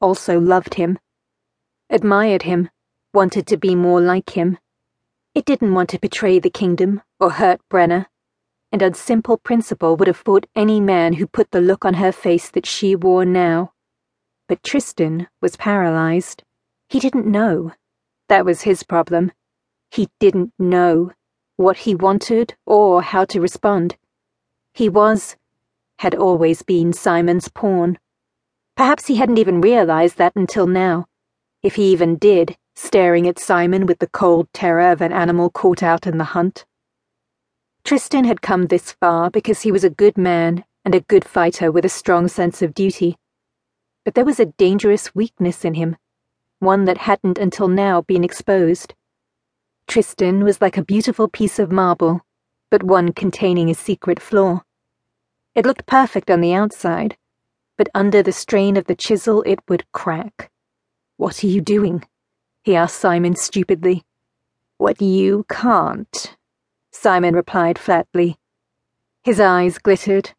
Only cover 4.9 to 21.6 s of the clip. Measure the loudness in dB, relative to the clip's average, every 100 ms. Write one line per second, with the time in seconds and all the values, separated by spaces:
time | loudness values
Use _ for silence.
4.9 | _ _ _ _ -6 -2 -2 0 0 -2
5.9 | -4 -8 -4 0 2 0 -2 -2 0 0
6.9 | -2 _ -4 -2 2 2 0 _ 0 2
7.9 | 0 -6 _ _ _ _ _ _ -2 -2
8.9 | -2 -2 -2 0 -2 -2 -2 -2 -2 0
9.9 | 2 0 0 0 0 0 -2 0 2 2
10.9 | 2 0 -2 -4 -4 -2 0 0 0 -2
11.9 | 0 -2 -2 -2 -2 -2 -8 -8 -4 -2
12.9 | 0 2 2 2 2 0 0 -4 _ _
13.9 | _ _ _ _ _ -8 -8 -4 -6 -4
14.9 | -4 -4 -4 -8 _ -6 -4 -2 0 0
15.9 | 0 0 -2 -4 -12 _ _ _ _ _
16.9 | -4 -2 -2 0 0 0 -2 -6 -12 _
17.9 | _ _ _ 0 2 2 0 0 -2 -2
18.9 | -4 0 0 -2 -6 _ _ _ _ _
19.9 | -6 -6 0 2 2 -2 -4 0 2 2
20.9 | 2 -2 -8 _ _ _ 0